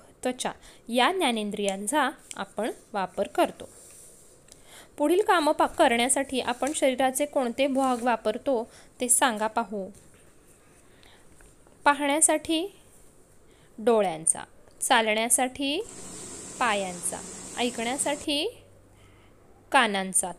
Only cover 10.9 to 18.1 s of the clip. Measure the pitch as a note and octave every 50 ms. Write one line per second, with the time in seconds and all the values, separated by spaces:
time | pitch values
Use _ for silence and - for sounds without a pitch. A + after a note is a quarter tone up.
10.9 | - - - - - - - - - - - - - _ - - - - - D4
11.9 | C#4+ C#4 D4 C#4 C#4+ C#4+ - - D#4 D#4 D#4 - E4 D#4+ F4+ G4+ - - - -
12.9 | - - - - _ - - _ - - - - - _ - - - - G#3 A#3+
13.9 | A#3 G#3+ G3+ F3+ D#3+ D#3 D#3+ - - - - - - - - - - - - -
14.9 | C4 A#3 A3+ A3 G#3+ A3 A3+ A#3+ - - B3+ C4 C4 - C#4+ C#4 D4 F#4 A#4 -
15.9 | - - - - - - - - - - - - - - C4+ A3+ G#3 G3+ F#3+ F#3
16.9 | F3+ F3 - - - F3+ - - - - - - - - A#3+ B3 A#3+ - A3+ A#3
17.9 | B3+ C#4+ - D4+